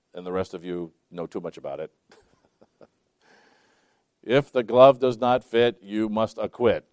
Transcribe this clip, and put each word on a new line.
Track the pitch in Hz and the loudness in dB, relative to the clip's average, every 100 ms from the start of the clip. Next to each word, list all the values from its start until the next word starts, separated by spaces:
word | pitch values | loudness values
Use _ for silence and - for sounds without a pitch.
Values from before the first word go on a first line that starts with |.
| _ | _
and | 90 90 | -16 -8
the | |
rest | 92 92 | -6 -6
of | 87 87 | -10 -10
you | 87 85 _ _ | -10 -10 _ _
know | 87 82 | -14 -12
too | 98 | -10
much | 87 - | -12 -12
about | 71 71 | -14 -12
it. | 80 _ | -14 _
<laughs> | _ - _ _ _ _ _ _ - _ _ _ _ _ _ _ _ _ _ _ _ _ | _ -20 _ _ _ _ _ _ -20 _ _ _ _ _ _ _ _ _ _ _ _ _
If | - 135 143 | -2 0 0
the | 127 | -4
glove | 110 123 135 123 | 0 6 8 6
does | 131 113 | 0 -2
not | 123 127 | 0 -2
fit, | - 117 120 104 | 0 0 2 0
you | 98 107 110 | -8 -4 -4
must | 107 110 - | -2 -4 -4
acquit. | 104 - 120 82 - | -10 -2 0 0 -4